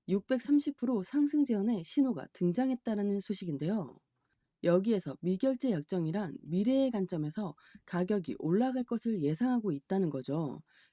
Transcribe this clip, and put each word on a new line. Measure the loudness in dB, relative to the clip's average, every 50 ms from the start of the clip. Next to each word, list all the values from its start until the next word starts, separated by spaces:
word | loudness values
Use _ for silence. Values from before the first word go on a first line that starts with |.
| _ -2
육백삼십 | -2 -2 0 0 -2 0 2 4 4 4 4 2 -4
프로 | -4 -2 0 0 0 -2
상승 | 0 2 2 2 4 4 2 2
재현의 | 2 2 2 2 0 0 -2 -4
신호가 | -2 0 2 2 2 0 -2 -6 -10 -4
등장했다라는 | 0 0 2 2 2 0 0 0 -2 -2 -4 -2 0 0 0 0 -2
소식인데요. | -2 -4 -6 -6 -4 -6 -4 -2 -2 -2 -2 -2 -4 -6 -10 -16 _ _ _ _ _ _ _ _ _ _ _ _ 2
여기에서 | 4 4 4 4 2 0 0 -2 -4 -8 -4
미결제 | -2 -2 0 2 2 0 0 0 0 0
약정이란 | 0 0 -2 -2 -2 -2 0 0 -2 -2 -4 -6 -8 -10 -8
미래의 | -4 -2 0 2 4 4 4 4 2
관점에서 | 2 0 -2 -2 -2 -2 -4 -4 -4 -6 -6 -6 -8 _ -18 -20 -20 -20 _
가격이 | -6 -2 -2 0 0 0 -2 -2 -4 -6 -4
올라갈 | -2 0 2 2 2 0 0 -2 -4
것을 | -4 -4 -4 -2 -2 -2 0 0
예상하고 | 0 0 0 0 0 0 0 0 -2
있다는 | -2 -4 -4 -2 0 0 0 0
거죠. | -2 -4 -4 -4 -2 -2 -2 -4 -6 -8 -14 _ _ _ _ _